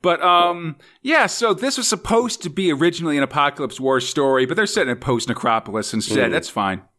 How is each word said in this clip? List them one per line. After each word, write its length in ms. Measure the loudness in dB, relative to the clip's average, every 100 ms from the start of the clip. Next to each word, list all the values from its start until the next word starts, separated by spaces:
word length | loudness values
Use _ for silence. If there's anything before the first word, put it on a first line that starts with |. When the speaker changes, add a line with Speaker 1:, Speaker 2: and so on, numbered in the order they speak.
Speaker 1:
But, 160 | 2 2
um, 540 | 4 4 2 0 -8 -10 -20 _
yeah, 240 | 0 2 2
so 260 | 0 0
this 240 | 0 0 -2
was 100 | -2
supposed 540 | -4 2 2 2 -6
to 80 | -6
be 240 | -2 0
originally 440 | 2 0 0 -2 0
an 60 |
Apocalypse 560 | 0 2 0 0 -8 -2
War 200 | 0 0
story, 460 | 0 0 2 4 2
but 100 | 0
they're 80 |
set 220 | 0 0 0
in 20 |
a 60 |
post-Necropolis 960 | -2 -2 -2 -2 -2 0 0 -2 -6 -4
instead. 360 | -4 -2 0 0
Speaker 2:
Mm. 20 |
Speaker 1:
That's 180 | -2 -4
fine. 320 | -2 -2 -4 _